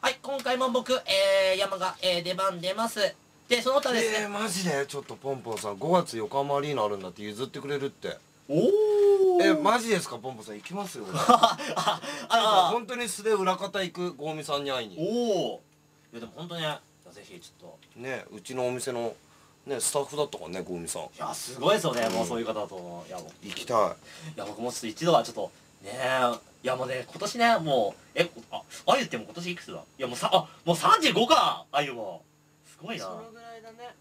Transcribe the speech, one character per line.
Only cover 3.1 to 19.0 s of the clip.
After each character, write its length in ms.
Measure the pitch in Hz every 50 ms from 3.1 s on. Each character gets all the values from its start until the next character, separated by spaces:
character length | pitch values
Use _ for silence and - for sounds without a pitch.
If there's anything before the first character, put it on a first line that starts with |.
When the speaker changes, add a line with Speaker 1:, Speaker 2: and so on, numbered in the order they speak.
| - - _ _ _ _ _ _
Speaker 1:
で、 120 | 247 240
そ 120 | 226 254 262
の 80 | 285
他 120 | 277 269 247
で 80 | 233 240
す 100 | 226 214
ね。 60 | 214 214
Speaker 2:
え 20 |
ー、 20 | 208
マ 180 | 202 202 214
ジ 180 | 220 175 185 190 175
で 180 | 151 139 143
ち 100 | 139 -
ょ 40 | 143
っ 40 | -
と 120 | - -
ポ 160 | - - 135 139
ン 80 | 127
ポ 140 | - 117 113
ン 40 | 101
さ 120 | - 107
ん、 80 | 101 95
五 120 | 120 151
月 260 | 175 180 - - - 113
横 200 | 110 104 - 139
浜 200 | 139 143 143 139
ア 20 |
リ 80 | 143 147 147
ー 20 |
ナ 80 | 131 107
あ 40 | 107
る 80 | 104
ん 60 | 98 95
だ 60 | 92
っ 40 | 90
て 100 | - 104
譲 200 | 104 104 110 131
っ 20 | 127
て 120 | - 143
く 60 | 135
れ 100 | 143 143
る 100 | 139 131
っ 20 | 139
て。 280 | - _ - 92 78 - _ _ _ _ _ -
Speaker 1:
お 60 | 277 311 214 247 403 415 427 427 415 415 403 403 403 392 381 381 370 359
ー。 20 | 339
Speaker 2:
え、 120 | 330 320
マ 260 | 311 302 202 226 247
ジ 80 | 226 226
で 100 | 220 180
す 100 | - -
か、 80 | 127 113
ポ 120 | 104 131
ン 60 | 127
ポ 60 | 110 107
ン 20 |
さ 80 | 110 104
ん、 20 |
行 80 | 104 104
き 100 | - 165
ま 120 | 196 202
す 120 | 180 - -
よ、 80 | 214 196
俺。 100 | 180 156
Speaker 1:
<laughs> 80 | -
あ、 320 | - 247 240 - 233 - - 294 277 - 185 - 190 - 160 - 269 294 294 254 -
あ 420 | 220 226 214 220 214 196 180 165
の、 0 | 180
Speaker 2:
本 140 | 233 233
当 80 | 190 254
に 140 | 240 240 226
素 160 | - - 202
で 80 | 220 220
裏 240 | 202 190 185 185
方 260 | 175 190 196 180 202 190
行 100 | 180 170
く、 200 | 180 180 180 156
ゴ 180 | 127 143 156
ー 40 | 156
ミ 100 | 156 147
さ 140 | 151 147 143
ん 60 | 143
に 60 | 139
会 140 | 135 127 117
い 40 | 107
に。 80 | 92 98
Speaker 1:
お 20 |
ー。 560 | 156 196 220 240 240 233 202 180 147 117 104 - _ _ _ _ _ _ _ _ _ _ -
い 20 |
や、 60 | 117
で 60 | 113
も 60 | 113 -
本 140 | 135 160 175
当 40 | 170
ね、 240 | 170 160 156 147 - - _ _ _ _ 180
ぜ 140 | 175 - 196
ひ 140 | - 190 -
ち 120 | - - _ _ -
ょ 20 |
っ 40 | -
と。 300 | 156 - - _ _ 113
Speaker 2:
ね、 240 | 120 131 131 113 - -
う 100 | - 107
ち 140 | 92 - 127
の 140 | 127 127 123
お 20 |
店 220 | 127 123 120 135 127
の、 240 | 120